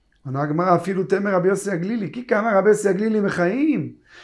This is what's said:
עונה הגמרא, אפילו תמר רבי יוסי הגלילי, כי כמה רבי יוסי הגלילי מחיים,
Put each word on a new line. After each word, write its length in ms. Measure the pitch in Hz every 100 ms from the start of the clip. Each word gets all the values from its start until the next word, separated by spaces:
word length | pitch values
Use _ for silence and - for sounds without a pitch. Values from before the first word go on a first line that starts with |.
| _ _ 135
עונה 160 | 135
הגמרא, 320 | 147 156 185
אפילו 300 | 170 175 190
תמר 300 | 185 196 202
רבי 140 | 185 180
יוסי 220 | 196 196
הגלילי, 420 | 175 185 233 170
כי 140 | 123 123
כמה 320 | 214 226 196
רבי 100 | 196
יוסי 200 | 208 202
הגלילי 320 | 185 220 214
מחיים, 720 | 196 147 175 240 311 226 123 - _ -